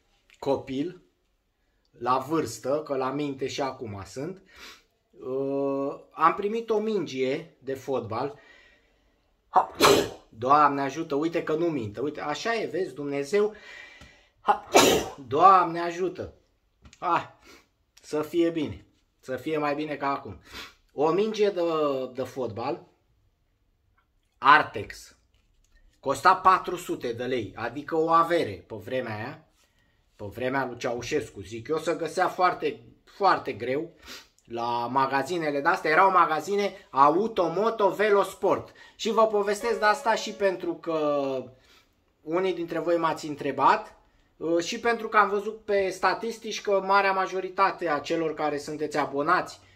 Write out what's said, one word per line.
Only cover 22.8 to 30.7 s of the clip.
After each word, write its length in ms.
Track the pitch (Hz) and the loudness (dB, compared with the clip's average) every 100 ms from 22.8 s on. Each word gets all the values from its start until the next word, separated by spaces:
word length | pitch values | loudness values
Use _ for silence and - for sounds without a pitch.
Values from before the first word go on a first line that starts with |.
| - _ _ _ _ _ _ _ _ _ _ _ _ _ _ - | -10 _ _ _ _ _ _ _ _ _ _ _ _ _ _ 2
Artex, 800 | 127 151 131 - 98 - - _ _ _ _ _ _ _ _ _ | 8 8 6 -6 -10 -14 -20 _ _ _ _ _ _ _ _ _
costa 340 | 135 135 180 | -4 2 4
patru 420 | 185 185 185 - 175 | 6 6 4 2 -8
sute 360 | - 165 123 | -6 -6 -6
de 120 | 110 | -6
lei, 280 | 123 127 101 - | -4 -4 -4 -6
adică 400 | 117 131 - 165 | -8 -8 -4 0
o 140 | 160 | 4
avere 540 | 165 165 170 117 92 - | 6 6 2 0 -6 -12
pe 80 | 110 | -14
vremea 320 | 101 131 117 107 | -6 -6 -4 -6
aia, 300 | 117 156 _ _ _ _ _ _ _ - | -10 -12 _ _ _ _ _ _ _ -16
pe 80 | 104 | -12
vremea 320 | 98 127 139 | -6 -4 -2
lui 120 | 131 | -4